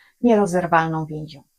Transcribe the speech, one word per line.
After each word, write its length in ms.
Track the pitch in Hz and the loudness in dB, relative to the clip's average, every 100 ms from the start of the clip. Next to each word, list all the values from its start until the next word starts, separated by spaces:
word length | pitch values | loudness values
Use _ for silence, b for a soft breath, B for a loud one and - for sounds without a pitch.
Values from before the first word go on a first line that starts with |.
| b _ | b _
nierozerwalną 880 | 240 208 190 180 170 165 160 160 156 | 2 2 2 0 0 0 0 -4 -6
więzią. 360 | 156 156 139 - | -10 -14 -18 -20